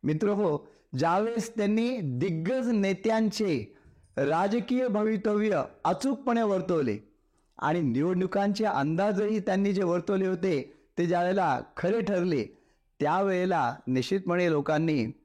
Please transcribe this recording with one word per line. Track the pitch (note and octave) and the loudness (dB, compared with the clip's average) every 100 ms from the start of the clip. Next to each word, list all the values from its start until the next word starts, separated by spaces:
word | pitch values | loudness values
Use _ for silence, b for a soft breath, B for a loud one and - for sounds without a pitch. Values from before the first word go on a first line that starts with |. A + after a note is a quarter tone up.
मित्र | - D#3 G#3 | -2 0 0
हो, | G3+ G3+ D3 B B B C3 | 0 0 -2 B B B -2
ज्यावेळेस | D#3+ F3+ A3 A#3 - - | 0 2 0 -2 -6 -2
त्यांनी | G3+ G#3+ A#3 B3+ | 0 2 0 -2
दिग्गज | D#3 B2 F3+ D#3+ E3 C4 A#3+ | -4 -2 -2 -2 -2 -2 0
नेत्यांचे | A3+ G3 F#3+ A3 A3 A3 G3 G#3 D3 G#2 b b b b - | 2 2 0 0 2 0 0 0 0 -4 b b b b -2
राजकीय | C#3 D#3+ G3 A#3 A#3+ B3+ B3+ | 0 2 2 0 0 0 0
भवितव्य | G#3 G#3+ A3 G#3 G#3 G#3+ F3+ B2+ - | 0 0 0 0 0 2 0 -2 -4
अचूकपणे | - F#3 C4 A3+ - A#3 | -2 0 0 -2 0 0
वर्तवले | A3 F#3+ F3+ E3+ C3+ G#2 - _ _ _ _ - | 2 0 0 0 0 -2 -8 _ _ _ _ -6
आणि | C#3 E3+ | -2 0
निवडणुकांचे | D3+ A#2 D#3+ F#3 F#3 G3 G3+ G3+ G#3+ | 0 0 0 0 0 0 0 0 0
अंदाजही | C#3 C#3 E3 G3+ G3 G#3 A3 | 0 0 0 0 0 0 -2
त्यांनी | F#3+ F#3+ G3 | 0 0 2
जे | F#3+ | 2
वर्तवले | F#3 F3 E3+ G3 F#3+ | 0 0 0 0 0
होते | F#3 F#3 D3+ - B B - | 0 0 0 -2 B B -4
ते | E3+ | 0
ज्या | F3 | 2
वेळेला | F3 G3 F3 B2+ - - | 2 2 2 0 -4 -4
खरे | E3+ A3+ | -2 0
ठरले | G#3 G3 F3+ D3+ G#2 b b b b _ | 0 0 0 0 -2 b b b b _
त्यावेळेला | C#3+ F3 G3 F#3 F#3 E3+ B2+ A#2+ - | 0 2 0 0 0 0 0 -4 -4
निश्चितपणे | C3 B2+ G3 F#3+ F3 F3 | -2 0 -2 0 0 2
लोकांनी | D#3 C#3+ D3+ D#3+ D3+ A2 - | 2 2 0 2 0 -2 -6